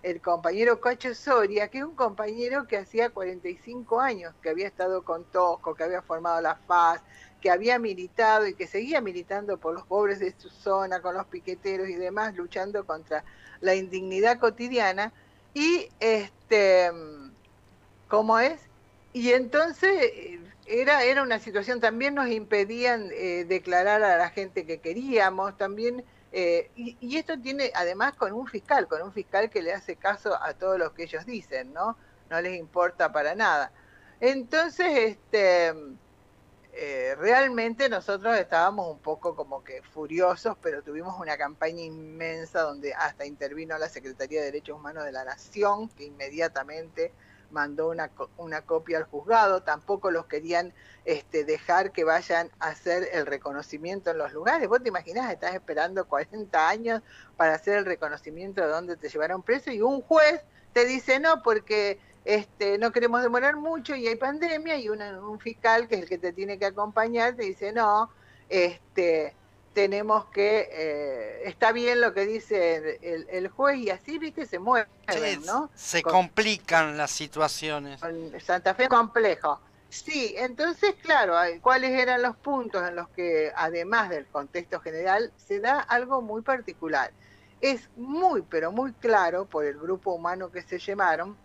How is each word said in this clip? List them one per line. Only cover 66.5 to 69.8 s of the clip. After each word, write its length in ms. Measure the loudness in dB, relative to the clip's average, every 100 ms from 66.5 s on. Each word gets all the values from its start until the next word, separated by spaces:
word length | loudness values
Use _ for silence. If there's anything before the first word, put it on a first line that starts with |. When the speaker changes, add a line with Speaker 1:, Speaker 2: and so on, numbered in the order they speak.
| -2
Speaker 1:
que 100 | -2
acompañar, 680 | -2 -2 0 0 2 0
te 80 | 0
dice, 300 | -6 -6 -4
No, 400 | 0 4 4 2 _ -20 -20 _
este, 840 | 2 2 0 _ 0 2 2 0 _ _ _ _
tenemos 540 | 2